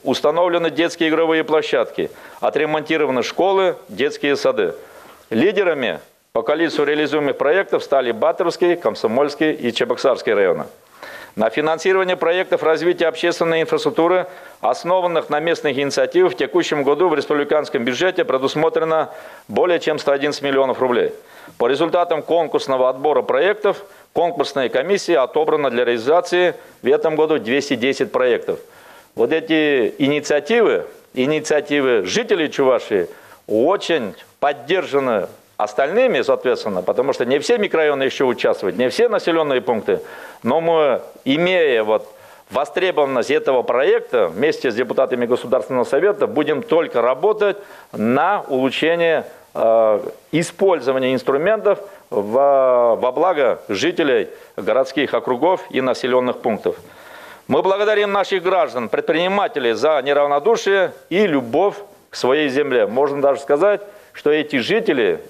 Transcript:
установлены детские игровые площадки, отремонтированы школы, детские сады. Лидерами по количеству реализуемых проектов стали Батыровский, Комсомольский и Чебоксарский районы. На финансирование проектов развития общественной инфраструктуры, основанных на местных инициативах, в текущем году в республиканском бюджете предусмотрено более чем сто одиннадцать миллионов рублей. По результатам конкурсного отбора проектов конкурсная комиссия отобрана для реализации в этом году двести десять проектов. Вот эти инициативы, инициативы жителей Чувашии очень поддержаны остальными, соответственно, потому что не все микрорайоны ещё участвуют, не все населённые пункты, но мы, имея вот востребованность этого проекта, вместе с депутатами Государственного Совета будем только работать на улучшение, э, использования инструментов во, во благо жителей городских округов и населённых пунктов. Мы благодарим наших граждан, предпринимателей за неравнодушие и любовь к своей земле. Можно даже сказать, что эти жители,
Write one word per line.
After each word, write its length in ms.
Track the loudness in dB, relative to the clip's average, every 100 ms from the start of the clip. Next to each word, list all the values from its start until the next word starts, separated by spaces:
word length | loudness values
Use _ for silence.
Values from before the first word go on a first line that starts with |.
установлены 640 | -4 0 0 2 2 0 -2
детские 400 | 0 -2 0 0
игровые 340 | 2 2 2
площадки, 640 | 2 0 2 0 -2 -4 -8 -8 -20 -6
отремонтированы 800 | -2 0 0 -2 -2 0 0 -2
школы, 540 | -2 0 2 2 0 -2 -8
детские 480 | -4 -4 -2 -2 0
сады. 380 | 0 0 -2 -4 -14 -20 -20 -20 -6
Лидерами 720 | 0 2 2 0 0 -2 -6 -12 _ _
по 100 | -4
количеству 420 | 0 0 0 0
реализуемых 520 | 0 0 0 0 -2 0
проектов 460 | 2 2 2 0
стали 300 | 2 0 2
Батыровский, 640 | 0 0 2 0 2 2 2
Комсомольский 760 | 0 0 0 2 0 0 -2
и 200 | 0 -2
Чебоксарский 600 | -2 -2 0 0 0 0
районы. 320 | 2 2 0 -4 -14 _ -20 -20 -18 -10
На 160 | -2 -2
финансирование 680 | 0 -2 0 2 2 2 0
проектов 460 | 0 0 0 0
развития 460 | 2 2 0 0 0
общественной 520 | 0 -2 0 0 0
инфраструктуры, 640 | 0 0 0 2 2 2 -2 -10 -20 -4
основанных 640 | -2 -2 0 0 2 -2 -2
на 120 | -2
местных 380 | -2 -2 -2 -2
инициативах, 540 | -2 0 2 4 2
в 40 | 2
текущем 460 | -2 0 0 0
году 280 | 0 2 2
в 40 |
республиканском 720 | 0 0 0 0 0 0 -2
бюджете 400 | -2 0 0 0
предусмотрено 840 | 0 0 0 0 0 0 0 0 -2 -8 -20 -20 -6
более 320 | 0 2 2
чем 200 | 0 -2
сто 140 | 0
одиннадцать 280 | 0 -2 -2
миллионов 400 | 0 2 2 0
рублей. 320 | 0 2 0 -4 -18 -20 -12 -2
По 100 | 0
результатам 540 | 2 2 0 0 -2
конкурсного 680 | 0 -2 0 -2 0 0 2
отбора 340 | 0 0 0
проектов 600 | 2 2 2 0 -2 -2 -8 -20 -8
конкурсная 560 | -2 -2 -2 -4 -2 -2
комиссия 500 | 0 0 -2 2 2
отобрана 520 | 2 0 0 0 0
для 140 | 0
реализации 720 | 0 0 2 2 2 2 0 -2 -12 -4
в 40 | 0
этом 300 | 2 2 0
году 220 | 2 0
двести 380 | 0 -2 -2 -2
десять 360 | -2 -2 -2
проектов. 460 | 0 2 0 -2 -8 -10 -20 -20 -20 -10
Вот 180 | -2 0
эти 640 | 0 0 0 2 2 0 0
инициативы, 880 | -2 0 0 -2 0 2 2 0 -2 -14 _
инициативы 920 | -4 -2 -2 0 -2 0 0 2 2
жителей 460 | 0 -2 -2 -2 -2
Чувашии 580 | 0 2 2 0 -2 -2 -10 -20 -16 -4
очень 680 | 0 2 0 -2 -4 -4 -12 -20 -4
поддержаны 880 | -4 -4 -4 -4 0 -2 0 -2 -4 -10 _ -6
остальными, 640 | -4 -2 0 2 2 2
соответственно, 640 | 0 0 0 -2 -2 -4
потому 320 | -2 -2 0
что 100 | -2
не 140 | 0 0
все 180 | 0 0
микрорайоны 460 | 0 0 0 0
ещё 240 | -2 0 0
участвуют, 500 | 0 0 0 -2 -2
не 120 | -2
все 200 | 0 0
населённые 540 | 0 0 0 0 0
пункты, 380 | 0 -2 -2 -2 -4 -18 -20 -8
но 180 | -2 0
мы, 400 | 2 2 2 0 -4 -8
имея 580 | -2 0 2 2 2 2
вот 240 | 2 0 -2 -20 -20 -20 -6
востребованность 800 | -4 -4 -2 -2 0 0 0 0
этого 320 | 0 2 0
проекта, 640 | 2 0 2 0 0 0 0
вместе 440 | 0 -2 0 -2
с 40 |
депутатами 500 | -2 -2 0 0 0
Государственного 600 | -2 -2 0 -2 0 -2
Совета 420 | 0 0 0 0 -2
будем 360 | 0 -2 -2
только 380 | 0 0 0 0
работать 560 | 0 0 0 0 0 -2 -10 -20 -12
на 520 | -4 0 0 0 -2 -2
улучшение, 760 | -2 -2 0 0 2 2 0 -4 -14 -10
э, 460 | -2 2 4 4 2 -2 -12 -4
использования 800 | -4 -2 0 2 2 0 0 0
инструментов 640 | -2 0 0 0 0 0 0 -4 -20 -8
во, 840 | -4 0 2 4 4 4 4 4 2
во 160 | 0
благо 460 | 0 0 2 0 0 -4
жителей 600 | -2 -2 0 2 2 -2 -10 -18 -8
городских 560 | -2 0 0 -2 -2
округов 480 | -2 -2 0 0 -2 -4
и 100 | -4
населённых 600 | -2 -2 0 0 0 -2
пунктов. 360 | -4 -2 -4 -6 -12 -20 -20 -20 -20 -14 -2
Мы 140 | 0
благодарим 500 | 2 0 2 0 0
наших 300 | 0 0 -2
граждан, 480 | 0 0 0 -2 -4
предпринимателей 840 | -2 0 0 0 0 -2 0 -2
за 300 | 0 2 2
неравнодушие 920 | 2 2 2 2 2 0 2 2 0 -4 -4
и 180 | 0 2
любовь 500 | 0 0 0 0 -2 -14 -20 _
к 40 |
своей 360 | -4 0 2 2
земле. 360 | 0 0 2 2
Можно 360 | 2 0 2
даже 180 | 0 0
сказать, 400 | 0 2 2 0 -4 -20 -20
что 180 | -4 0
эти 260 | 0 0 -2
жители, 640 | 0 0 0 0 0 -2